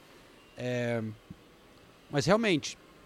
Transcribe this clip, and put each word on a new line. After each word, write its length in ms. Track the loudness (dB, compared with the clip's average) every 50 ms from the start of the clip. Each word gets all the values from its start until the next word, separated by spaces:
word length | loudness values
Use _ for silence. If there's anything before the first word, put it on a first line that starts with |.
| -20 -20 -20 -20 -20 -20 -20 -20 -20 -16 -10
É... 480 | -6 -4 -2 -2 -2 0 0 -2 -2 -2 -4 -8 -10 -16 -20 -20 -20 -20 -20 -20 -20 -20 -20 -20 -20 -20 -20 -20 -20 -10 -4
Mas 160 | -2 0 4
realmente, 500 | 4 4 4 4 2 2 2 0 -4 -10 -14 -18 -20 -20 -20 -20